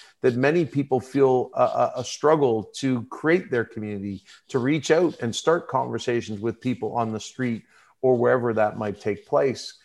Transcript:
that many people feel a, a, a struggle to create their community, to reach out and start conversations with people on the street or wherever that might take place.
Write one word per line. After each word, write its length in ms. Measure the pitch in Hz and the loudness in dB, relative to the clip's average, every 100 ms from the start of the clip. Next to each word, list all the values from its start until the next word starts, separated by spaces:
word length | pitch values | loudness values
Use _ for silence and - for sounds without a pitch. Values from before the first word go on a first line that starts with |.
| - _ | -20 _
that 160 | 131 120 | 0 2
many 280 | 135 170 | 2 2
people 360 | 160 143 139 127 | 0 -2 0 -2
feel 500 | 123 139 135 127 120 | 0 2 4 4 0
a, 80 | - | 0
a, 300 | 123 - 120 123 | 0 2 0 -2
a 80 | |
struggle 640 | 120 - 151 160 135 110 101 - | -8 0 2 4 4 0 -4 -4
to 260 | 135 127 | -2 -2
create 460 | 107 - 156 180 - | -4 -4 0 0 0
their 140 | 123 | -4
community, 580 | 110 - 107 104 101 95 - - - | -4 -6 -8 -8 -8 -10 -12 -20 -6
to 100 | 135 | -2
reach 320 | 127 156 - | 0 0 2
out 280 | 160 170 - | 4 2 0
and 140 | 117 | -6
start 340 | - - 170 - | -2 0 0 0
conversations 720 | 131 123 117 - 120 101 107 | -4 -4 -4 -2 -2 -4 -6
with 200 | 113 113 | -6 -4
people 340 | 127 120 107 | -4 -4 -4
on 180 | 117 113 | -4 -4
the 80 | 110 | -6
street 440 | - - 123 110 - _ _ _ | -10 -6 -4 -6 -10 _ _ _
or 160 | 131 123 | 2 4
wherever 380 | 120 127 120 | 4 2 2
that 240 | 110 107 104 | 2 0 0
might 220 | 107 98 | -6 -4
take 260 | 107 98 - | -6 -6 -2
place. 480 | 143 139 110 - - | 0 0 -2 -10 -18